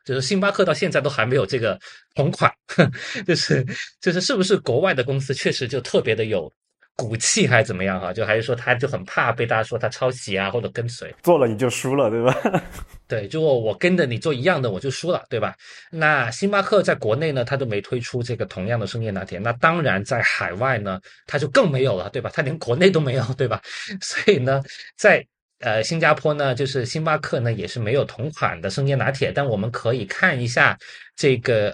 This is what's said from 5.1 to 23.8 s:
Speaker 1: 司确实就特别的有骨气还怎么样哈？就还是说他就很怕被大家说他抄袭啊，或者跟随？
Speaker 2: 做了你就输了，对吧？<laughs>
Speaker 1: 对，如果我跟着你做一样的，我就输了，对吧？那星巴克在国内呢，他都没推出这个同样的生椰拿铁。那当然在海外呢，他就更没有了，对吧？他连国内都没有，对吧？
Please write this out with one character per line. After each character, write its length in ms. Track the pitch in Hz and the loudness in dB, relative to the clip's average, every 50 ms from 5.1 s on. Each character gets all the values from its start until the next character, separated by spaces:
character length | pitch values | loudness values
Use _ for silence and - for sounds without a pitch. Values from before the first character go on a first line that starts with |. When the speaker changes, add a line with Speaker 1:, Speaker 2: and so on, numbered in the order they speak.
| 135 135 | -2 -2
Speaker 1:
司 140 | 135 - 135 | -2 -4 -4
确 180 | - - - | -2 -2 -2
实 160 | - - 131 | -2 -2 -4
就 140 | 120 139 127 | -4 -4 -4
特 180 | 123 - - 139 | -4 0 0 0
别 160 | 120 123 110 | 2 2 0
的 120 | 104 110 | 0 0
有 260 | 107 107 92 78 - - _ _ _ _ _ _ _ _ | 0 0 -2 -2 -4 -10 _ _ _ _ _ _ _ _
骨 220 | - 120 107 113 | -6 -6 -4 -4
气 300 | 120 - - - 220 180 | -2 0 0 2 4 4
还 160 | 127 123 113 110 | 4 6 4 4
怎 120 | - 98 | 2 0
么 100 | 90 92 | -2 -2
样 140 | 98 95 92 | -2 -2 -2
哈？ 140 | 92 87 92 | -4 -4 -4
就 140 | 107 110 | -2 0
还 100 | 101 107 | 0 0
是 60 | 113 113 | 0 0
说 120 | - 120 | 0 -4
他 200 | 117 - 131 127 | -2 0 0 0
就 120 | 120 131 | 2 0
很 160 | 131 - 92 92 | -2 -4 -4 -8
怕 260 | - - 170 147 120 113 | -6 -2 -2 0 0 0
被 140 | 120 120 | 0 0
大 100 | 117 120 | 0 0
家 60 | 110 110 | 0 0
说 160 | - 123 110 | -2 -4 -4
他 100 | 120 107 | -4 -4
抄 220 | - - 131 127 | -4 -2 -2 -2
袭 260 | 127 127 - - 98 | -2 -4 -6 -4 -4
啊， 140 | 92 98 98 | -2 -2 -2
或 100 | 95 - | -2 -2
者 80 | 98 98 | -4 -4
跟 180 | - - 117 | -6 -6 -6
随？ 240 | 120 120 - - 82 - _ - | -6 -6 -10 -14 -16 -14 _ 2
Speaker 2:
做 160 | 175 175 151 | 4 6 6
了 100 | 135 117 | 6 4
你 80 | 110 | 2
就 140 | 101 131 123 | 2 0 0
输 260 | - - - 127 135 | 0 -2 -4 -2 2
了， 140 | 143 135 107 | 2 2 2
对 120 | 110 117 117 | 2 2 2
吧？ 400 | 127 131 - - 220 190 180 - - - | 2 2 2 2 0 0 0 -2 -4 -12
<laughs> 360 | - - - - - _ - | -16 -16 -16 -18 -18 _ -8
Speaker 1:
对， 180 | 123 110 101 98 - | -6 -6 -6 -4 -4
如 80 | 156 | 0
果 180 | 160 156 135 120 | 2 2 2 2
我 160 | 110 110 101 | 2 0 -2
跟 220 | - - 175 185 | 0 2 2 4
着 80 | 175 160 | 4 2
你 140 | 127 117 110 | 2 0 -2
做 160 | - 165 147 | -2 -2 -2
一 80 | 120 123 | 0 2
样 180 | 185 180 151 | 2 2 2
的， 100 | 127 117 | 0 -2
我 80 | 98 92 | -2 -4
就 120 | - 135 | -4 -4
输 200 | 131 - - 165 | -6 -4 -2 -2
了， 140 | 175 127 - - | -2 -2 -2 -4
对 100 | - 113 | -4 -4
吧？ 140 | 104 95 95 - - - - - - - | -4 -4 -6 -8 -18 -20 -20 -20 -20 -12
那 400 | - 160 160 151 151 139 120 113 | -6 0 2 2 4 2 2 -2
星 200 | 113 - 196 202 | -2 -2 -2 0
巴 100 | 202 196 | 2 2
克 220 | 190 - 220 196 170 | 2 4 4 4 4
在 140 | 180 160 | 4 2
国 200 | - - 107 110 | 0 2 0 0
内 160 | 131 165 160 139 | 2 0 0 0
呢， 100 | 131 117 | 0 -2
他 140 | 123 139 | 0 -2
都 80 | 131 135 | -2 -2
没 160 | 117 104 101 | -2 -2 -4
推 180 | 101 - 127 123 | -4 -4 -4 -6
出 220 | 120 - - 123 | -4 -4 -6 -6
这 160 | 117 117 120 | -4 -4 -4
个 80 | 98 110 | -4 -6
同 220 | 95 - 95 92 | -6 -6 -6 -4
样 120 | 104 120 117 | -2 -2 -2
的 80 | 104 | -2
生 140 | 95 - 117 | -4 -4 -4
椰 100 | 113 110 | -4 -4
拿 140 | 98 95 92 | -4 -4 -6
铁。 140 | - - 87 | -6 -8 -6
那 120 | 101 117 117 | -4 -4 -2
当 260 | 120 - 160 165 175 | 0 2 2 2 2
然 240 | 156 127 92 98 107 | 2 0 0 0 0
在 160 | - 131 117 | -2 -2 0
海 320 | 104 - - - - 90 87 | 0 0 -2 -2 -4 -4 -4
外 220 | 95 120 135 131 | -2 -2 0 0
呢， 240 | 110 104 98 95 92 - - - _ _ | -2 -2 -4 -6 -6 -8 -14 -20 _ _
他 140 | - - 143 | -4 -4 -2
就 100 | 147 151 | -2 2
更 220 | - 277 247 170 | 4 4 4 4
没 140 | 135 127 131 | 4 2 2
有 120 | 131 101 | 2 0
了， 140 | 92 87 101 | 0 -2 -4
对 100 | - 127 | -6 -6
吧？ 100 | 110 104 - | -6 -6 -2
他 80 | - 143 | -2 -2
连 160 | 127 165 160 | -2 -2 -4
国 160 | - - 120 | -2 -2 2
内 140 | 147 185 196 | 4 4 4
都 100 | 190 160 | 4 4
没 140 | 151 135 123 | 2 0 0
有， 100 | 131 135 117 131 - | -2 -2 -2 -2 -2
对 80 | 139 117 | -2 -2
吧？ 140 | 110 - - - - - | -2 -4 -6 -8 -14 -12